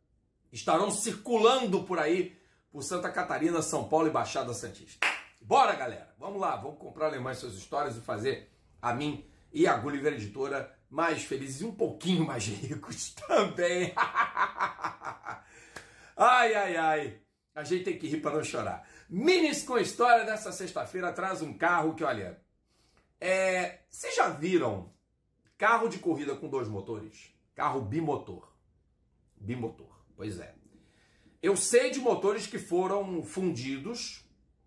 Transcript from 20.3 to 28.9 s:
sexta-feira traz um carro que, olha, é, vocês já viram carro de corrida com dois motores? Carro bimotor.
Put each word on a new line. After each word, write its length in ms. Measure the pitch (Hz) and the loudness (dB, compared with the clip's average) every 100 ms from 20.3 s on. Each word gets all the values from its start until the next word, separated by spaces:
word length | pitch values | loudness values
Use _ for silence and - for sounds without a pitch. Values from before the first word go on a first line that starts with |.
| 214 190 | -4 -6
sexta-feira 600 | - 180 147 123 185 175 | -8 -8 -6 -6 -4 -6
traz 320 | - 190 180 | -4 -4 -4
um 100 | 151 | -8
carro 400 | - 170 175 156 | -2 2 2 0
que, 100 | 156 | 0
olha, 380 | 147 110 90 - _ _ _ _ _ _ _ - | -2 -2 -6 -12 _ _ _ _ _ _ _ -6
é, 600 | 180 190 190 185 175 - _ | 0 2 2 2 -2 -6 _
vocês 260 | - 494 - | -10 -2 2
já 140 | - | 2
viram 600 | 131 170 175 123 98 87 _ _ _ _ _ _ - | 2 2 2 2 -4 -10 _ _ _ _ _ _ 2
carro 320 | 208 233 226 | 6 6 4
de 100 | 190 | -2
corrida 360 | 175 143 143 - | -2 0 -2 -4
com 120 | 147 | -4
dois 200 | 135 110 | -4 -2
motores? 680 | 101 95 107 107 - - _ _ | -6 -6 -8 -10 -18 -20 _ _
Carro 280 | - 143 135 | -4 -2 -2
bimotor. 720 | 101 151 156 131 - 87 - _ _ _ _ | -2 -2 0 -2 -4 -16 -18 _ _ _ _